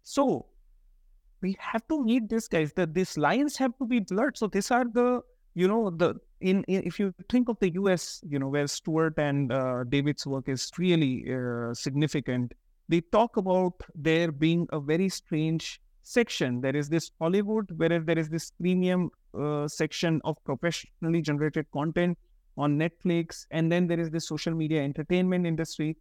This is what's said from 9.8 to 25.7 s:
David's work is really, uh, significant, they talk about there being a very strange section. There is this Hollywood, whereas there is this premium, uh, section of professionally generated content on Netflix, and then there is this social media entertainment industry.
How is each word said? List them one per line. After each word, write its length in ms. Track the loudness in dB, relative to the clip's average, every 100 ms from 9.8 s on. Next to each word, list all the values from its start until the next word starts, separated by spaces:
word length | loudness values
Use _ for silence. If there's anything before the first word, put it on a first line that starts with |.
David's 420 | 0 0 0 -2 -4
work 240 | -6 -4
is 220 | -6 -6 -2
really, 540 | 2 4 2 -2 -4
uh, 420 | -4 -4 -4 -6
significant, 800 | -6 -4 0 0 0 -2 -2 -4 -8 _ _ -2
they 120 | -2
talk 360 | 2 2 2 0
about 360 | 2 2 2 -2 -16
there 380 | -4 2 2 2
being 360 | 2 2 2 0
a 80 | -4
very 300 | 0 0 0
strange 680 | -2 _ -2 0 -2 -6 -14 _ _
section. 580 | -4 0 0 -2 -2 0
There 140 | -2 -2
is 140 | 0
this 220 | -2 -4 _
Hollywood, 500 | 0 0 0 -4 -4 -2
whereas 260 | 0 2 0
there 120 | -2
is 120 | 0
this 220 | -6 -8 _
premium, 520 | 0 2 2 2 0 _ _ -6
uh, 280 | -4 -2 -4
section 520 | -2 -4 0 0 0 -2
of 180 | -6
professionally 800 | -6 -2 -2 -4 -10 _ 0 0
generated 460 | 2 0 0 -2 -4
content 460 | -4 -2 2 0 -2 _ _ _ -2
on 220 | 0 2
Netflix, 680 | 0 _ 0 0 -2 -10 -6
and 200 | 0 2
then 140 | 2 2
there 140 | 0
is 100 | -2
this 180 | -4 -6
social 280 | -4 -4 -2
media 260 | 0 0
entertainment 640 | 0 -4 0 2 2 2 0
industry. 500 | -2 -4